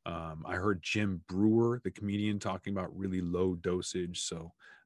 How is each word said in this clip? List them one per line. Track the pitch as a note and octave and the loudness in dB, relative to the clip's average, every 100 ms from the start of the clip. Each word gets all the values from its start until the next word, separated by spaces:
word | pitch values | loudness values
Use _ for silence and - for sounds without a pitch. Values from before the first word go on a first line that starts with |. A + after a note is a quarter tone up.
Um, | - E2+ E2 D#2+ | -8 -6 -8 -8
I | E2 F#2 | -6 0
heard | G2+ F#2 | 2 2
Jim | - G#2+ G#2 F2 - | 0 0 0 -2 -2
Breuer, | F2+ G#2+ A2+ A#2 B2 | 4 6 6 4 2
the | F#2+ | -4
comedian, | - G2+ G2+ G#2 G#2 | -4 -2 0 0 0
talking | G2+ F#2+ - | -2 -4 -4
about | F#2+ F2+ F#2 | -4 -4 -4
really | G2 F#2 | -2 0
low | F2 F2 F#2 | 0 2 2
dosage. | F2+ F#2 F2+ - F#2+ F2 F2 | 2 0 0 -2 -4 -4 -4
So | - E2 E2+ - | -6 -6 -10 -16
I | - - | -20 -20